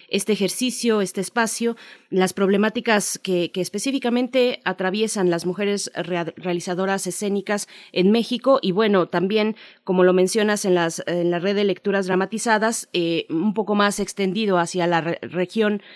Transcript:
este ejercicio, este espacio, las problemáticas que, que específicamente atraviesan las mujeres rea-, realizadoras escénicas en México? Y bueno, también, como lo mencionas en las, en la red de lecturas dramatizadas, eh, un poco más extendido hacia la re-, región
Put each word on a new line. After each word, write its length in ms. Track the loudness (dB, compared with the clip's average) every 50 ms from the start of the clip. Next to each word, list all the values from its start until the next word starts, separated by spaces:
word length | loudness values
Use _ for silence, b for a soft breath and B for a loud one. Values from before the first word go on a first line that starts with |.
| B B
este 260 | -6 -4 -2 0 0
ejercicio, 680 | 0 0 -2 -2 -2 -2 -2 -2 -2 0 0 2 2
este 180 | 0 -2 -2 -6
espacio, 560 | -6 -4 -2 -2 -2 -2 -2 -2 -2 -4 -4 B B B B B B B
las 240 | 0 2 2 2 2
problemáticas 840 | 0 2 2 4 4 2 2 0 -2 0 2 2 2 2 -2 -6 -8
que, 340 | -4 -2 -2 0 -2 -2
que 100 | -2 -4
específicamente 1000 | -6 -4 -4 -6 -4 -2 -4 -2 -2 0 0 0 -2 0 0 2 2 2 0 -2 -4
atraviesan 640 | -4 -4 -2 -2 -2 -2 0 -2 -2 0 0 2 2
las 160 | 2 0 -2
mujeres 460 | -4 -4 -2 -2 -2 -2 -2 -4 -6 -8
rea-, 380 | -8 -6 -4 -4 -4 -4 -6 -8 -10
realizadoras 720 | -6 -4 -4 -4 -4 -4 -4 -2 -2 -2 -2 -2 -4 -6
escénicas 600 | -6 -4 -4 -2 -2 -2 -2 -2 -4 -4 -4 B B B B B
en 200 | B 2 4 4
México? 480 | 4 4 2 0 -4 -2 2 2 2 2
Y 100 | 2 0
bueno, 360 | 0 2 2 2 4 2 2 2
también, 480 | 0 0 0 0 0 0 0 0 -2 B B B B B B
como 200 | -2 2 4 6
lo 100 | 6 6
mencionas 500 | 6 4 2 2 2 2 2 0 0 0
en 120 | 2 2
las, 280 | 2 2 0 -2 -6 -6 -4
en 240 | -2 0 0 0
la 80 | 0 0
red 160 | 0 -2 0
de 80 | 0 0
lecturas 440 | 0 0 -2 -2 -2 0 0 0 0
dramatizadas, 840 | 0 0 0 0 -2 -4 0 0 0 2 2 0 -2 -2 -6 -4 -2
eh, 320 | -2 0 0 0 -2 -2 -2
un 240 | -2 -2 0 0 0
poco 200 | -2 -2 0 2
más 240 | 2 2 2 0 -2
extendido 580 | -6 -6 -4 -4 -2 -2 0 0 0 2 2 2
hacia 300 | 0 0 -2 -2 0 2
la 140 | 2 0
re-, 180 | 0 -2 -6 -6
región 600 | -8 -8 -4 -4 -4 -2 0 0 0 0 0 -2 B B B